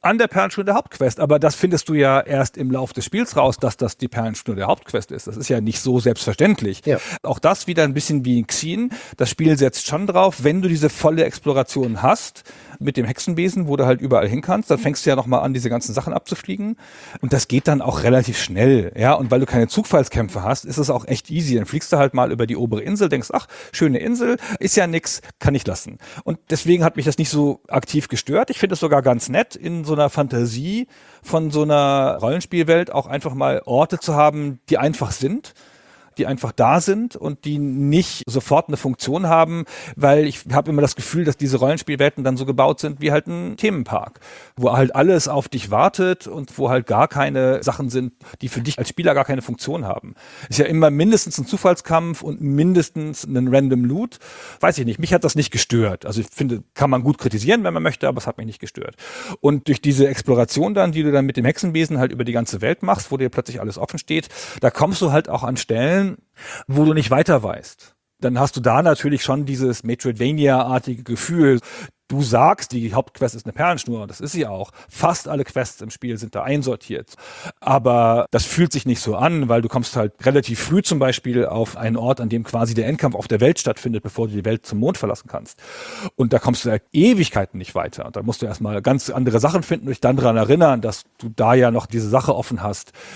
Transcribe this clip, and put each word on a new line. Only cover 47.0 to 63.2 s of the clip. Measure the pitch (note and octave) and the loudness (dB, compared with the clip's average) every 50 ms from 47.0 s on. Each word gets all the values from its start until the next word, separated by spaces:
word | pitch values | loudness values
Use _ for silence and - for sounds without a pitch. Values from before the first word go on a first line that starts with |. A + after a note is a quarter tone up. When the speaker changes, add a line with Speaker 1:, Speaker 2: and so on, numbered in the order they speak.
| C#3+ | 2
Speaker 1:
keine | - - C#3+ C#3 C#3+ C#3 C3+ C3 C3 C3 - - | 0 0 -2 -2 0 0 0 2 2 0 0 -2
Sachen | B2+ B2 - C#3 B2 | -4 -4 -4 -8 -4
sind, | A#2+ C3 B2+ A#2+ _ _ - - - _ | -4 -4 -6 -6 _ _ -20 -20 -16 _
die | - A#2+ | -10 -8
für | - A#2 | -6 -6
dich | A#2 C#3+ - | -6 -6 -4
als | - A#2+ - | -4 -6 -6
Spieler | - - E3+ E3+ C#3+ | -6 0 0 2 2
gar | C#3 C3+ | 2 0
keine | - C3+ C3 | 0 -2 -6
Funktion | - - A#2 - - - D3+ E3+ B2 | -6 -8 -10 -8 -6 -6 -6 -6 -6
haben. | F#2+ - - - - - _ - - - - - - | -6 -8 -8 -10 -16 -20 _ -20 -20 -20 -20 -12 -6
Ist | A2 A#2+ | 0 0
ja | C#3+ | 2
immer | - D#3+ D#3+ D#3+ D3+ | 2 4 4 4 4
mindestens | C#3+ C#3+ E3 G#3 A3+ G3+ - E3+ - | 6 4 4 4 4 4 2 -2 -6
ein | - B2+ | -8 -6
Zufallskampf | - - F#3+ - F#3 F3+ - - - E3 E3 E3 E3+ E3 - - | -6 -6 0 2 2 2 2 -2 -2 0 0 0 -2 -8 -8 -8
und | D#3 D3 - | -10 -8 -4
mindestens | D#3 C#3+ C#3 C#3+ D#3+ F3+ F#3 F3 D3+ - _ D#3+ D3+ D3+ D3 - - | -2 0 2 2 4 4 4 2 2 0 _ -8 -8 -8 -10 -10 -8
ein | - C3 B2 B2+ | -4 -2 -2 0
Random | B2+ B2 C3+ C#3 C3 C3 B2 B2 | 4 2 2 4 4 2 2 2
Loot. | B2 C3+ F#3 A#3 B3+ - - - - - - - - - _ | 0 0 -2 -4 -6 -10 -18 -20 -20 -20 -20 -20 -20 -6 _
Weiß | - F3+ E3 | 0 0 2
ich | D3 B2+ | 0 -2
nicht, | A#2 - - | -4 -2 -4
mich | D#3+ - F#3 | 0 2 2
hat | E3+ - | 2 2
das | D3 - | 2 0
nicht | D3 C#3+ - | 0 -2 0
gestört. | - A#2 - _ A#2+ A#2 A2 G2+ F#2 - - | -2 -4 -2 _ 2 2 2 2 -2 -6 -8
Also | - G2 A2+ | -8 -6 -6
ich | G#2+ | -6
finde, | - - - C#3 C3 A#2 G#2 - _ _ | -8 -6 -4 -4 -4 -4 -6 -8 _ _
kann | - C#3+ C#3 | 0 2 2
man | C3 B2+ B2 | 2 2 2
gut | C#3+ D3 - | 0 0 0
kritisieren, | - B2 A2 G#2 G#2 C#3+ A3+ A#3+ G3+ | -2 -2 -2 0 2 2 2 2 2
wenn | F3+ E3 | -2 -2
man | D#3+ D#3+ | -2 -2
möchte, | D#3+ - - - C3+ | -2 -4 -2 -2 -2
aber | C3 | -2
es | B2 - | -2 -8
hat | B2+ - | -8 -10
mich | - A2+ | -10 -12
nicht | A2+ G#2 - | -14 -12 -14
gestört. | - - _ - - - - _ - - - - - - F#3 - | -16 -16 _ -14 -14 -14 -16 _ -20 -18 -16 -16 -14 -14 -12 0
Und | - C#3+ D3 C#3 - - | 2 2 2 2 0 0
durch | C#3 - | 0 2
diese | - D3 C#3 C3 C#3 C#3 | 2 0 4 4 4 2
Exploration | C3 - - - B2+ A#2+ A#2 - - C#3 D#3+ G3+ G#3 | 2 -4 0 2 2 2 2 2 0 -2 -2 0 2
dann, | G3 F#3+ F3 | 2 2 2
die | D3+ D#3+ D3+ | 2 0 0
du | D3 C#3+ | 2 2
dann | C#3 C3+ | 2 2
mit | C#3 C3 | 0 -2
dem | C3 A#2 | 0 0
Hexenbesen | C3 D#3+ - - F3+ D#3+ D#3+ E3 D3 D#3+ C3 | 0 0 0 -2 -2 0 0 0 0 0 0
halt | C3 C3 | 0 -2
über | - A#2+ A#2+ | -2 -4 -4
die | A#2+ A#2+ | -2 -2
ganze | A#2 A#2 - - F#2+ | -2 -2 -2 -6 -4
Welt | G#2+ A#2+ - _ - | -2 -2 -2 _ 0
machst, | F#3+ - - - - C#3 | 0 0 0 -2 -6 -4
wo | |
dir | C3 | -2